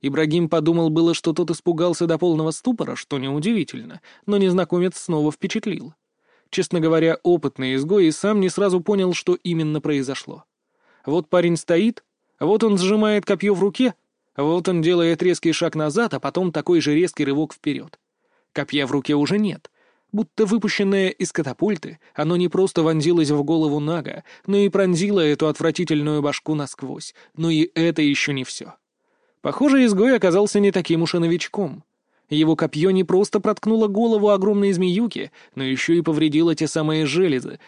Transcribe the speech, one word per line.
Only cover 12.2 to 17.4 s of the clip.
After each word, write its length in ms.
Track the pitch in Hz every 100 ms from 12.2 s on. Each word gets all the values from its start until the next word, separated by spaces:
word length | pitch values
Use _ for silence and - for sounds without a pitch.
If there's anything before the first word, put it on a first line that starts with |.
| _ _
вот 240 | 156 214
он 140 | 226 196
сжимает 460 | 185 214 214 208
копьё 300 | - 190 202
в 60 | 185
руке, 340 | 196 - 254 - _ _ _ -
вот 320 | 143 175 180
он 140 | 175
делает 400 | 160 175 170 165
резкий 300 | 185 170 170
шаг 220 | 156 170
назад, 400 | 156 151 160 233
а 60 | 135
потом 320 | 139 175 185
такой 280 | 156 143 175
же 140 | 147
резкий 300 | 147 175 -
рывок 280 | 143 139